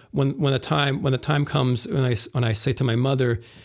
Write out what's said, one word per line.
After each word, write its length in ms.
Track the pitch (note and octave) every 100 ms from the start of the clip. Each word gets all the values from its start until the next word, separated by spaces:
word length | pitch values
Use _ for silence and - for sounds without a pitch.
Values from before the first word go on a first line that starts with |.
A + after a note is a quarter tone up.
| -
when, 260 | - C#3 B3+
when 140 | C#3+
the 60 | C3
time, 440 | - D#3 C#3+ C#3
when 100 | C#3
the 60 | B2+
time 260 | - D3
comes, 420 | C#3+ C#3+ B2+ A#2+ -
when 180 | C#3
I 80 | B2+
s-, 160 | A2+ -
when 120 | B2+
I 80 | A#2
say 180 | G#2 C#3
to 100 | B2
my 120 | C3 A2+
mother, 460 | C3+ C3 B2+ A2 - -